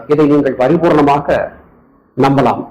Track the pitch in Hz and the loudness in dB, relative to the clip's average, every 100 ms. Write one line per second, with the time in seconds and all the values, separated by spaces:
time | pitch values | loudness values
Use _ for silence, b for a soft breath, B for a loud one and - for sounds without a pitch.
0 | - 147 147 147 135 120 127 170 170 156 | -2 0 2 2 0 -2 0 0 2 2
1 | 143 143 - 131 - - - _ _ _ | 2 0 -2 -4 -4 -10 -20 _ _ _
2 | _ - 135 135 120 98 - | _ -2 0 2 0 -2 -8